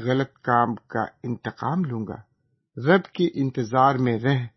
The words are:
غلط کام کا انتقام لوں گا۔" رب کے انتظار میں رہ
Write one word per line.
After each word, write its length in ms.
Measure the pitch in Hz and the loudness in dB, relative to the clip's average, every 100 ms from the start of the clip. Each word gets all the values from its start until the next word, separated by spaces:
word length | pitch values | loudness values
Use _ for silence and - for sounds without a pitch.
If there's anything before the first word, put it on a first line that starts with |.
غلط 280 | 117 131 135 | 0 -2 -2
کام 420 | _ - 120 120 | _ 0 2 2
کا 300 | 107 - 117 107 - | -4 -6 -4 -4 -6
انتقام 640 | 127 113 117 - 120 170 | -10 -8 -8 -6 -4 -4
لوں 220 | 156 113 110 | -4 -6 -8
گا۔" 100 | 131 - _ _ _ _ 127 135 | -12 -16 _ _ _ _ -4 2
رب 160 | 190 | 2
کے 240 | - - 170 | 2 0 0
انتظار 600 | - 135 131 110 127 135 | 2 -2 -2 0 4 4
میں 240 | 127 123 110 | 4 0 0
رہ 280 | 127 131 120 | 0 0 -4